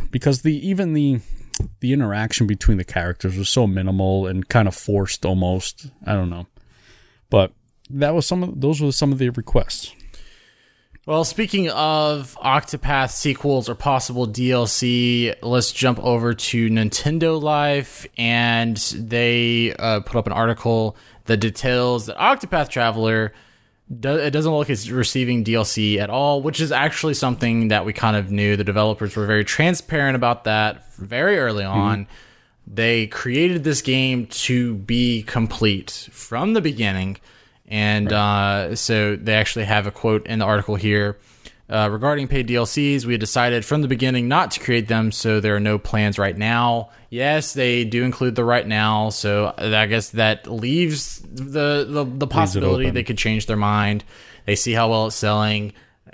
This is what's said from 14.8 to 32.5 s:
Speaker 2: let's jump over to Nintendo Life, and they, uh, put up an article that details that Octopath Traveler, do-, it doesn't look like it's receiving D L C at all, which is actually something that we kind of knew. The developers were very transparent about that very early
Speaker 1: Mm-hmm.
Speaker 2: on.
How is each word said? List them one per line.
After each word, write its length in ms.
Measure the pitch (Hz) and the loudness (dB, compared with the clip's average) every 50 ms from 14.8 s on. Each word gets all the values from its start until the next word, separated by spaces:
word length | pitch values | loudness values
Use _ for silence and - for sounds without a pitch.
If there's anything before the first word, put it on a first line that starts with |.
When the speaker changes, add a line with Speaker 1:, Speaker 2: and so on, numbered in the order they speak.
| 131 123 123 123 120 120 120 120 120 113 - - | 0 0 2 2 2 2 2 2 0 0 -2 -4
Speaker 2:
let's 300 | - 120 123 123 117 - | -2 0 2 2 2 0
jump 260 | - - 131 127 120 - | 0 0 2 2 2 2
over 360 | - 127 120 117 117 117 113 | 2 0 2 2 2 0 -2
to 340 | - - - - 117 117 110 | -2 -2 -2 0 2 2 2
Nintendo 720 | 110 113 110 104 - - - 147 160 165 165 165 160 156 | 4 2 2 0 0 0 0 0 0 2 2 2 0 0
Life, 640 | 147 151 151 147 147 147 143 139 131 - - - - - - | 0 0 2 2 2 2 0 0 -2 -6 -10 -16 -18 -12 -6
and 600 | - 117 117 117 120 120 117 117 117 117 117 113 | -2 0 2 2 4 4 2 2 2 2 0 -2
they, 960 | 110 - - - - 117 110 120 120 120 120 120 120 120 117 117 117 117 104 - - | -2 -4 -4 -6 -6 -6 -4 0 0 2 2 2 2 2 2 2 2 0 0 -2 -2
uh, 220 | - 113 110 104 | -2 0 0 -2
put 160 | 98 - 120 | -2 -2 -4
up 100 | 117 107 | -2 -2
an 60 | - - | -2 0
article 640 | 110 113 117 110 - - 120 113 113 110 107 - - - - - - - | 0 0 0 0 0 0 0 2 2 0 0 -4 -8 -16 -20 -20 -10 -2
that 120 | - 113 | -2 0
details 680 | 104 110 110 - - - 127 123 123 123 123 123 117 104 | 0 0 -2 -2 -2 -2 0 2 2 2 2 0 -2 -4
that 100 | 113 - | -6 -4
Octopath 520 | - 185 226 277 269 - 175 185 160 147 - | 2 2 2 2 2 0 -2 -2 -2 -2 -2
Traveler, 640 | - 127 117 113 107 113 110 110 113 110 110 104 - - - _ _ _ _ _ _ _ _ - 127 117 | 0 0 0 2 2 2 0 2 2 2 0 -2 -6 -10 -20 _ _ _ _ _ _ _ _ -16 -12 -6
do-, 180 | 120 135 147 | -4 -2 0
it 120 | 156 147 147 | 0 0 0
doesn't 220 | 139 151 156 165 | 0 0 2 2
look 80 | 156 147 139 | 2 0 0
like 20 | 143 | 0
it's 180 | 131 107 110 95 | -2 -4 -4 -4
receiving 500 | 120 127 113 - - 131 127 120 123 117 107 | -2 0 0 0 0 0 0 0 0 0 0
D 120 | 113 113 | 2 0
L 100 | 113 104 | 0 0
C 340 | - - 110 107 104 104 98 | 0 0 0 0 2 2 0
at 120 | 104 104 | 0 -2
all, 320 | 113 131 143 147 143 139 139 | 0 0 2 2 2 0 0
which 180 | 160 156 156 | -2 -2 -2
is 100 | 160 143 | -2 0
actually 440 | 139 127 143 156 - - - 156 139 | 0 0 0 0 -2 -2 -2 -2 -2
something 540 | - 139 127 120 - 123 117 113 117 113 107 | 0 0 -2 -2 0 0 0 2 2 2 2
that 160 | 107 101 90 | 2 0 0
we 80 | 107 104 | -2 -4
kind 220 | - 117 110 107 | -2 0 0 0
of 140 | 104 98 95 | 0 0 -2
knew. 260 | 101 101 104 104 104 | -2 0 2 2 2
The 80 | 101 98 | 0 0
developers 520 | 101 98 107 107 110 104 - 107 98 - | 0 0 2 2 2 0 -2 -4 -6 -4
were 100 | 107 104 | -2 0
very 200 | 101 107 104 104 | 0 2 0 0
transparent 720 | - - - 156 180 180 - - - 160 147 139 139 131 | 0 0 0 2 2 0 0 -4 -4 -2 0 0 0 0
about 280 | 123 123 120 120 - - | 2 2 0 0 0 -2
that 500 | 110 107 107 107 107 - - - - - | 0 0 2 2 0 -2 -6 -12 -20 -18
very 440 | - 95 98 117 127 160 196 208 170 | -16 -12 -6 -4 0 2 2 2 2
early 240 | 131 117 107 104 98 | 2 0 0 -2 -2
Speaker 1:
Mm-hmm. 160 | 95 98 104 | -2 0 0
Speaker 2:
on. 280 | 101 101 101 101 98 - - - - - - _ _ _ | 2 2 0 -2 -4 -8 -14 -20 -20 -20 -20 _ _ _